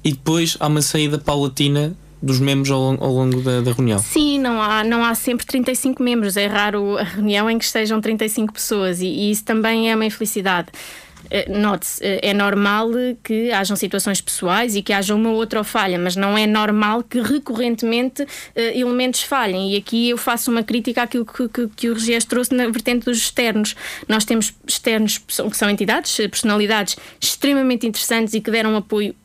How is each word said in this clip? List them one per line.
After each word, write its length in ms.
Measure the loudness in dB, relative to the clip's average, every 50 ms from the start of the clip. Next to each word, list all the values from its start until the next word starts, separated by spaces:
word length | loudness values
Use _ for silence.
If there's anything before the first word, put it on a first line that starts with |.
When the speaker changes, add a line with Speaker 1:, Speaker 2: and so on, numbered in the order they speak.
| 0
Speaker 1:
e 60 | 0
depois 460 | -2 0 0 0 2 2 2 0 -2 0
há 60 | 0
uma 160 | 2 2 2
saída 340 | 2 0 2 2 2 2 0 0
paulatina 760 | 0 0 0 2 0 -2 0 2 2 2 4 2 0 0 -4 -10 -16 -20 -12 -4
dos 160 | 0 0 2 2
membros 320 | 4 2 2 2 2 2
ao 100 | 2 2
lon-, 180 | 2 2 0 2
ao 120 | 0 0
longo 280 | 2 2 2 2 0 0
da, 220 | 0 0 0 2
da 100 | 2 0
reunião. 260 | 2 2 2 2 2 0
Speaker 2:
Sim, 420 | 0 0 2 2 2 2 2 2
não 200 | 0 0 0 2
há, 240 | 2 2 2 2 2
não 180 | 2 2 2
há 120 | 2 2 0
sempre 320 | 0 0 -2 -2 -2 -2
trinta 240 | -2 0 0 0 0
e 60 | 0
cinco 260 | 0 0 -2 0 0
membros. 340 | 0 0 2 2 0 0 0
É 100 | 0 0
raro 520 | 0 2 0 0 0 0 0 0 0 0 -2
a 40 |
reunião 460 | -2 -4 -2 -2 0 2 2 2 2 2
em 100 | 0 0
que 60 | -2
estejam 340 | -2 -2 0 0 0 0 0
trinta 260 | 0 0 0 0 0
e 20 | -2
cinco 240 | 0 -2 -2 -2
pessoas 480 | -4 -6 -4 -2 0 0 0 0 0 -2
e, 60 | -2
e 240 | -2 -2 0 0 0
isso 140 | 0 0 0
também 460 | 0 0 2 2 2 2 2 2 2
é 40 | 2
uma 100 | 2 0
infelicidade. 640 | -2 -2 -4 -6 -4 -4 -2 0 0 0 0 -2 -6 -12 -18 -18 -16 -18 -20 -20 -20 -20 -20 -10 -4
Eh, 220 | -4 -4 -2 -2 0 0
note-se, 460 | 2 2 0 -2 -4 -8 -8 -4 -4
eh, 160 | -2 -2 0
é 100 | 0 0
normal 560 | 2 2 2 2 2 2 2 2 2 2 0 0 0 0 -2 -2 -4 -6 _
que 260 | -2 -2 0 0 0
hajam 260 | 0 0 0 0 -2
situações 440 | -2 -2 -2 -2 -2 -2 0 -2 -2
pessoais 560 | -4 -6 -6 -4 0 0 2 2 2 0 -2
e 60 | -2
que 100 | -2 0
haja 200 | 0 0 0 0
uma 180 | 2 2 2 2
ou 40 | 2
outra 300 | 0 -2 0 -2 -2 -2
falha, 340 | 0 0 0 0 0 0 0
mas 160 | -2 -2 0
não 240 | 0 0 2 2 2
é 80 | 2
normal 560 | 2 2 2 2 2 2 2 2 2 0 -2
que 180 | -2 -2 -2 -2
recorrentemente, 1040 | 0 0 0 -2 -2 -4 -4 -2 0 0 0 0 0 0 0 0 0 -2 -2 -6 -8 -6 -8 -16 -16 -8 _
eh, 240 | -2 -2 0 0 0
elementos 440 | 0 0 2 0 0 0 0 -2
falhem. 500 | -2 0 0 0 0 0 0 -2 0 0
E 40 | -2
aqui 340 | -2 -2 -2 0 0 2 2
eu 60 | 0
faço 360 | 0 0 -2 -2 -2 0 0
uma 100 | 0 0
crítica 400 | 0 0 -2 -2 -2 -2 -2 -2
àquilo 240 | -2 -2 -2 -4 -4
que, 220 | -4 -4 -6 -6 -4
que, 200 | -2 -4 -4 -4 -4
que 140 | -4 -2 -2
o 60 | -2
Regias 300 | 0 0 0 0 0 0
trouxe 300 | 0 0 0 0 0 0
na 140 | 0 0 0
vertente 380 | -2 -2 -2 0 -2 0 0
dos 120 | -2 -2 -2
externos. 560 | -2 -2 -2 0 0 2 2 0 0 -2 -4 -10 -12 -12 -12 -12 -2 0
Nós 160 | 0 0 2
temos 300 | 2 0 0 0 -2 -6 -10 -8 -6
externos 500 | -6 -2 0 0 2 2 2 0 -2 -4
que 160 | -6 -6 -6
são, 160 | -4 -4 -4
que 60 | -2
são 120 | 0 0 0
entidades, 480 | 2 0 0 0 0 0 0 -2 -2 -2
eh, 80 | -2 -2
personalidades 680 | -2 -2 0 2 2 2 2 2 2 0 0 -2 -6 -8 -10 -20 -10 -4
extremamente 680 | -4 -4 -2 0 2 2 2 4 2 2 0 0 -2 -2
interessantes 440 | -2 -2 -2 0 0 0 0 0 -2
e 60 | -2
que 100 | -2 0
deram 260 | 0 2 2 2 0
apoio 360 | 0 0 0 -2 -2 0 -2 -6 _